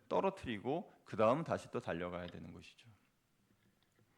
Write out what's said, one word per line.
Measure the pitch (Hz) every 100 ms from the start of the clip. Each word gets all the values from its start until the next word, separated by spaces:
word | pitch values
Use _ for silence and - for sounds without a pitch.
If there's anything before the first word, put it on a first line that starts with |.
| -
떨어뜨리고 | 185 190 190 - 107 120 156 - - -
그 | 104
다음 | 110 139
다시 | 156 92 -
또 | 120
달려가야 | 95 85 87 87 87
되는 | - 90
것이죠. | 87 - - 117 104 _ _ _ _ _ _ _ _ _ _ _